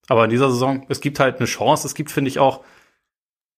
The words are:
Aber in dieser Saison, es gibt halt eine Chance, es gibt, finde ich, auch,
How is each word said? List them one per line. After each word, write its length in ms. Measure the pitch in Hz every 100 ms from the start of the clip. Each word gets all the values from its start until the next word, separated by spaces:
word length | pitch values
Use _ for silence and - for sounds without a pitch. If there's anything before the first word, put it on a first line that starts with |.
| _
Aber 180 | 117 113
in 40 |
dieser 220 | 120 135
Saison, 340 | 120 131 135 -
es 100 | 131
gibt 180 | 143 143
halt 180 | 135 -
eine 80 | 117
Chance, 420 | - 110 147 139
es 80 | -
gibt, 160 | -
finde 180 | - 135
ich, 100 | 127
auch, 240 | 135 131 - _ _ _ _ _ _ _ _